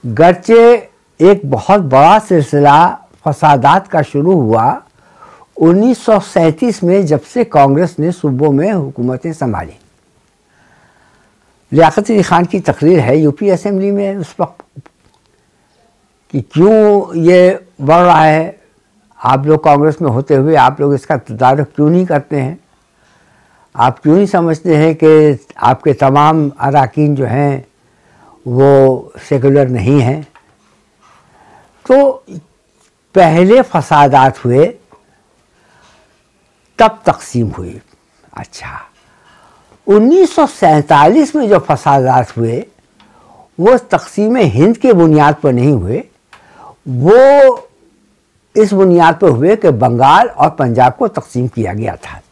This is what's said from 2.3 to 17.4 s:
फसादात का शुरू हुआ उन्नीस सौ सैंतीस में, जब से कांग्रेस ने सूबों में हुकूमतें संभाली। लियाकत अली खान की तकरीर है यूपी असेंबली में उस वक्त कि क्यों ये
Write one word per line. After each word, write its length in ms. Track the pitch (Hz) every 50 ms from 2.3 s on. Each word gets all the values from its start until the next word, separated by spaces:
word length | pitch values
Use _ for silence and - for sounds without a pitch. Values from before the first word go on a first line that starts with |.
| 185 165 139 - - 143 147 143 143 156 170 185 - - _ _ _ _ _
फसादात 640 | 160 139 - - 147 143 139 113 139 165 - 185 -
का 140 | - 160
शुरू 300 | 139 - - 143 147 180
हुआ 500 | 196 165 127 107 104 110 113 131 196 269 _ _ _ _ _ _ _ _ - - - _ _ _ _
उन्नीस 480 | - 160 165 175 196 220 254 240 - -
सौ 160 | - 220 190
सैंतीस 640 | - - - 185 170 160 156 - 254 240 208 -
में, 240 | 180 175 185 202 190
जब 140 | 147 156 139
से 240 | - - - 247 233
कांग्रेस 520 | 233 - 151 139 139 139 151 185 175 - -
ने 140 | 151 170
सूबों 400 | 175 - - 147 131 123 151 151
में 200 | 139 139 165 208
हुकूमतें 600 | 214 180 139 135 135 - 120 127 127 127 - 170
संभाली। 400 | 156 - 143 120 101 87 85 76 - _ _ _ _ _ _ _ _ _ _ _ _ _ _ _ _ _ _ _ _ _ _ _ _ _ _ _ _ _ _ _ _ _ _ _ _ _ _ _
लियाकत 380 | 131 151 165 - - 220 208 -
अली 120 | 226 208
खान 220 | 180 - 180 170 180
की 160 | 175 - 190
तकरीर 400 | - - - - 147 160 185 165
है 180 | 120 113 135 156
यूपी 300 | 156 147 139 - 208 202
असेंबली 420 | 185 165 - 202 202 190 196 202
में 260 | 202 202 202 196 196
उस 200 | 202 160 - - -
वक्त 480 | 170 - _ _ - _ _ 139 _ - _ _ _ _ _ _ _ _ _ _ _ _ _ _ _ _ _ _ _ _ _ _ _ _ _ _ _ _
कि 100 | - 143
क्यों 720 | 110 _ - 156 175 208 220 220 214 208 208 202 185 175 175
ये 520 | 170 160 170 180 180